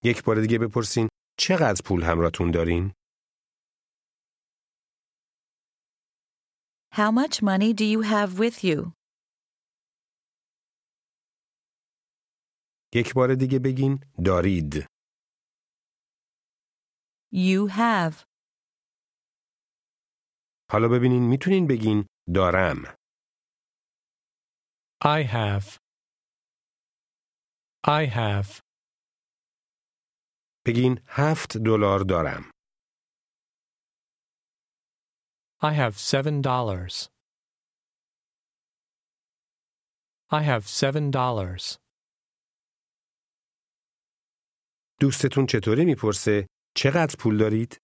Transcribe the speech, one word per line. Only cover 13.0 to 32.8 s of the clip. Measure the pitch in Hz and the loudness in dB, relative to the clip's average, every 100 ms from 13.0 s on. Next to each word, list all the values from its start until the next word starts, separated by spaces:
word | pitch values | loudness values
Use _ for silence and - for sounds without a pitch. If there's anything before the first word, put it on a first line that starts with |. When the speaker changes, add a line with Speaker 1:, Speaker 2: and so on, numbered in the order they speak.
| 120 131 | 0 2
Speaker 1:
بار | 127 131 | 2 2
دیگه | 131 135 131 | 0 0 0
بگین | 131 135 139 - - 87 | 0 0 0 -6 -2 2
دارید. | 92 90 92 78 76 71 _ _ _ _ _ _ _ _ _ _ _ _ _ _ _ _ _ _ _ _ _ _ _ _ | 2 2 0 -2 -6 -8 _ _ _ _ _ _ _ _ _ _ _ _ _ _ _ _ _ _ _ _ _ _ _ _
Speaker 2:
You | 185 185 190 208 | -2 2 2 0
have. | 190 233 214 165 156 - _ _ _ _ _ _ _ _ _ _ _ _ _ _ _ _ _ _ _ _ _ _ _ _ | 0 0 2 -2 -4 -20 _ _ _ _ _ _ _ _ _ _ _ _ _ _ _ _ _ _ _ _ _ _ _ _
Speaker 1:
حالا | 107 113 | 0 2
ببینین | 123 123 123 120 | 2 4 2 2
می‌تونین | 131 180 196 170 | 0 2 2 2
بگین | 123 110 107 101 _ - 90 | 0 2 0 -2 _ -2 0
دارم. | 92 90 90 - - - _ _ _ _ _ _ _ _ _ _ _ _ _ _ _ _ _ _ _ _ | 2 2 0 -2 -10 -20 _ _ _ _ _ _ _ _ _ _ _ _ _ _ _ _ _ _ _ _
Speaker 3:
I | 147 151 | 2 2
have. | 135 117 104 101 101 - _ _ _ _ _ _ _ _ _ _ _ _ _ _ _ _ _ _ _ _ - | -2 -2 -2 -4 -8 -16 _ _ _ _ _ _ _ _ _ _ _ _ _ _ _ _ _ _ _ _ 0
I | 147 151 | 0 0
have. | 110 110 101 101 - _ _ _ _ _ _ _ _ _ _ _ _ _ _ _ _ _ _ _ _ - | -2 -2 -2 -4 -10 _ _ _ _ _ _ _ _ _ _ _ _ _ _ _ _ _ _ _ _ -2
Speaker 1:
بگین | 117 127 127 _ | 2 2 0 _
هفت | - 147 156 - 110 110 | -2 0 0 -4 -4 0
دلار | 110 104 98 95 | 2 4 2 2
دارم. | 90 76 65 - _ _ _ | 0 0 -6 -14 _ _ _